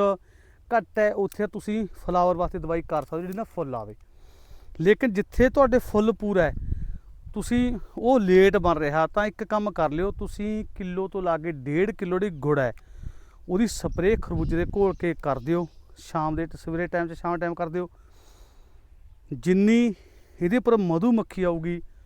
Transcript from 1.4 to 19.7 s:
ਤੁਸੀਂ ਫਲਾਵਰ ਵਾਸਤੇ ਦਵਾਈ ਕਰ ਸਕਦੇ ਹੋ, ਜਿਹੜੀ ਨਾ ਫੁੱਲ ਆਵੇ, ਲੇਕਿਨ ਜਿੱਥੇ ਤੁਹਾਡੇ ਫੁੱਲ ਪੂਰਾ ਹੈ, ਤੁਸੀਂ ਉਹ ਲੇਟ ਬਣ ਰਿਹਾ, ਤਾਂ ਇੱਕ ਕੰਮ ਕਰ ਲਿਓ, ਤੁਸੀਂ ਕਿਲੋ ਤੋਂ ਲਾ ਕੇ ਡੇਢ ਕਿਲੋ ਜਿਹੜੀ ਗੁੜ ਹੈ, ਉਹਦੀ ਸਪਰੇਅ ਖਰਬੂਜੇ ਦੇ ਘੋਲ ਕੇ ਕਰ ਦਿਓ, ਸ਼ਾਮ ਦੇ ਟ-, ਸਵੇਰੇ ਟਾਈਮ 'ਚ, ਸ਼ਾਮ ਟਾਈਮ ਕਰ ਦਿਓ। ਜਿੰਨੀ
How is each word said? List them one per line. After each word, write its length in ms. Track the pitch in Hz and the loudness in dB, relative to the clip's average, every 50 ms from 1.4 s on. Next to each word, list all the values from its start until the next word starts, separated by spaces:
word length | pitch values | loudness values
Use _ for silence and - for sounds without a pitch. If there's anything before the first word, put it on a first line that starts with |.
| 208 208 | -6 -4
ਤੁਸੀਂ 380 | - 208 - - 208 220 220 180 - | -6 -6 -6 -4 -2 -2 -4 -4 -8
ਫਲਾਵਰ 400 | - - - 175 180 180 180 180 | -10 -6 -2 2 2 4 2 2
ਵਾਸਤੇ 220 | 170 175 160 - 185 | 2 -2 -4 -4 -6
ਦਵਾਈ 240 | 156 160 165 170 165 | -4 -4 -4 -4 -4
ਕਰ 180 | - 165 151 - | -2 -4 -4 -4
ਸਕਦੇ 140 | - - | -4 -6
ਹੋ, 60 | 165 175 | -8 -6
ਜਿਹੜੀ 140 | 185 185 | -6 -8
ਨਾ 80 | 202 226 | -8 -10
ਫੁੱਲ 280 | - - - 165 135 127 | -10 -8 -8 -8 -6 -6
ਆਵੇ, 200 | 117 110 104 104 - - - - - - - - - - - - - - - - - | -8 -8 -10 -14 -18 -20 -20 -20 -20 -20 -20 -20 -20 -20 -20 -20 -20 -20 -14 -8 0
ਲੇਕਿਨ 320 | 160 185 214 - - 254 196 | 4 4 4 6 4 0 2
ਜਿੱਥੇ 360 | 190 202 - - - 240 262 | 0 -2 0 2 4 4 6
ਤੁਹਾਡੇ 280 | - 294 277 247 226 247 | 6 6 4 6 4 2
ਫੁੱਲ 320 | - - - 208 208 220 226 | 2 2 2 2 4 2 2
ਪੂਰਾ 280 | - 214 208 202 190 165 | 0 0 0 2 2 2
ਹੈ, 120 | 147 143 - - - - - - - - - - - - - - - - | 2 0 -4 -4 -4 -4 -4 -4 -4 -6 -8 -10 -14 -20 -20 -16 -12 -8
ਤੁਸੀਂ 420 | 214 - - 240 247 247 247 247 - - - - | -8 -4 0 0 2 2 2 0 -4 -6 -10 -8
ਉਹ 220 | - 220 240 269 254 | -2 2 4 4 4
ਲੇਟ 360 | 208 180 185 185 190 196 196 | 6 6 8 8 8 8 6
ਬਣ 220 | 208 170 175 170 156 | 4 2 2 2 2
ਰਿਹਾ, 280 | 156 147 143 156 160 | 0 0 0 0 0
ਤਾਂ 180 | 160 - 208 208 | 0 0 -2 -2
ਇੱਕ 160 | 214 - - 220 | -2 -4 -8 -6
ਕੰਮ 260 | - 214 214 208 208 180 | -2 -2 -2 -2 -2 -2
ਕਰ 180 | - 160 151 | 0 0 0
ਲਿਓ, 200 | 143 160 180 202 202 | 0 -2 -2 -4 -4
ਤੁਸੀਂ 520 | - 202 190 - - 208 214 214 214 214 - - | -6 -8 -10 -8 -8 -6 -6 -6 -6 -8 -8 -10
ਕਿਲੋ 300 | - 202 180 180 185 190 190 | -10 -8 -8 -6 -6 -6 -6
ਤੋਂ 140 | - 196 185 | -6 -4 -2
ਲਾ 140 | 180 165 160 | -2 -2 -2
ਕੇ 140 | 151 170 165 | -2 -6 -8
ਡੇਢ 360 | 143 123 139 147 160 190 190 214 | -8 -6 -2 0 0 0 0 -2
ਕਿਲੋ 260 | - 202 175 180 185 | -4 -4 -2 -2 -2
ਜਿਹੜੀ 180 | 190 208 170 | -2 -4 -4
ਗੁੜ 220 | 143 131 147 151 143 | -4 -2 0 2 2
ਹੈ, 140 | 131 120 107 - - - - - - - - - - - - - - - | 0 0 -2 -6 -14 -20 -18 -14 -14 -14 -14 -14 -18 -20 -20 -18 -8 -4
ਉਹਦੀ 180 | 180 190 240 | 0 0 0
ਸਪਰੇਅ 500 | 214 - - - 160 - - 170 190 226 214 - | 0 -2 -4 -6 -6 -2 0 2 2 2 2 0
ਖਰਬੂਜੇ 340 | - 175 160 165 165 160 | -2 -2 -2 0 0 0
ਦੇ 80 | 165 175 170 - | 0 0 0 0
ਘੋਲ 180 | 202 202 190 175 | 2 2 2 0
ਕੇ 180 | - - 175 160 | 0 -2 -4 -4
ਕਰ 220 | - - 151 135 131 | -2 -2 -4 -4 -2
ਦਿਓ, 280 | 117 139 165 175 175 156 - - - - - - | -2 -2 0 0 -2 -4 -8 -16 -20 -20 -20 -20
ਸ਼ਾਮ 380 | - - - 165 156 156 156 | -14 -8 -4 -2 -2 -2 -2
ਦੇ 100 | 156 165 | -4 -4
ਟ-, 100 | 165 - | -6 -8
ਸਵੇਰੇ 300 | 165 - - 165 165 175 | -12 -10 -8 -6 -4 -4
ਟਾਈਮ 220 | - - 175 170 165 | -4 -2 -4 -4 -4
'ਚ, 40 | 165 | -6
ਸ਼ਾਮ 240 | 156 - 170 175 | -8 -6 -4 -4
ਟਾਈਮ 180 | 170 180 170 170 | -2 -2 -4 -4
ਕਰ 140 | 160 175 170 | -4 -6 -4
ਦਿਓ। 200 | 156 180 180 170 - - - - - - - - - - - - _ - - - - - - - - - - - - - - - 151 | -4 -4 -6 -6 -10 -16 -20 -20 -20 -20 -20 -20 -20 -20 -20 -20 _ -20 -20 -20 -20 -20 -20 -20 -20 -20 -20 -20 -20 -20 -16 -12 -12
ਜਿੰਨੀ 640 | 127 - 170 185 190 202 214 | -4 0 2 4 4 6 6